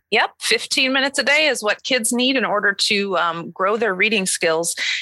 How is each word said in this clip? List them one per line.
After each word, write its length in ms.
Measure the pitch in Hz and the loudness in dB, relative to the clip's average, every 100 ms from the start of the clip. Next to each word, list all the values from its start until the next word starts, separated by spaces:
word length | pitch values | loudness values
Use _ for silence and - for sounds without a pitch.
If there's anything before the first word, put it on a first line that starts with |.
| - | -2
Yep. 200 | 214 330 - | 2 0 -2
Fifteen 520 | - 226 - - 262 | -2 -2 -2 0 0
minutes 280 | 269 269 277 | 2 0 0
a 20 | |
day 240 | 262 294 311 | 2 2 2
is 160 | 240 | 0
what 220 | 208 196 | -2 -2
kids 280 | - 254 220 | 0 -2 0
need 240 | 240 254 269 | 0 0 0
in 80 | |
order 280 | 196 202 202 | 0 0 0
to, 440 | 196 - 208 202 175 | 0 0 0 0 0
um, 360 | 170 165 165 | 0 -2 -6
grow 240 | - 190 214 | -4 -2 0
their 180 | 220 | 0
reading 320 | 185 214 214 185 | 0 0 0 -2
skills. 480 | - 170 160 170 - - - | -2 0 0 -2 -4 -4 -4